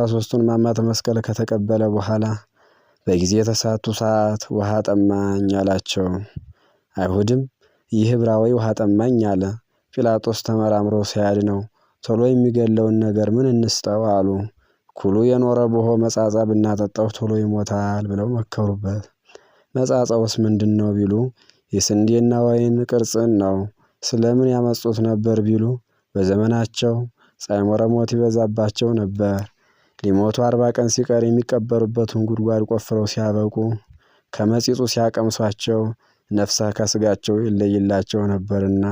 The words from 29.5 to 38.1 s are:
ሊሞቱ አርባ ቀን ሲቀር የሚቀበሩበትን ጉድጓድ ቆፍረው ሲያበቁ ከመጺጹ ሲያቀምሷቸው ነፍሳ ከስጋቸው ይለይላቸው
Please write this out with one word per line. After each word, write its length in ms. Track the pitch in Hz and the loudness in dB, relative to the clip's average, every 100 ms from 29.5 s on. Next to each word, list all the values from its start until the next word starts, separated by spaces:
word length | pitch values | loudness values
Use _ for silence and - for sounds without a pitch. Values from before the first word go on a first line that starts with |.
| _ _ _ _ - | _ _ _ _ -6
ሊሞቱ 380 | 101 98 104 110 | 0 2 2 0
አርባ 220 | 120 120 120 | 0 2 0
ቀን 180 | 117 120 | 0 0
ሲቀር 340 | 123 120 120 | 0 0 2
የሚቀበሩበትን 960 | 117 120 120 120 117 117 110 117 113 113 | 2 2 0 -2 0 0 0 -2 -2 -2
ጉድጓድ 400 | 110 110 110 110 107 | -2 -2 0 0 0
ቆፍረው 400 | 113 - 110 104 | -4 -2 -2 -2
ሲያበቁ 480 | - 107 107 107 110 113 110 - - _ _ _ | -2 -2 0 0 -2 -2 -4 -10 -20 _ _ _
ከመጺጹ 460 | - 107 117 117 123 123 | -2 0 0 0 0 0
ሲያቀምሷቸው 920 | - 117 113 113 - 110 104 - 110 110 113 _ _ - | 0 0 0 -2 -2 -4 -4 -2 0 -2 -6 _ _ -4
ነፍሳ 360 | 104 101 - 107 | -2 0 -2 -2
ከስጋቸው 640 | 101 107 110 107 98 - 107 | -2 -2 0 0 0 0 0
ይለይላቸው 800 | 113 101 101 101 98 98 92 | 0 0 2 2 2 0 0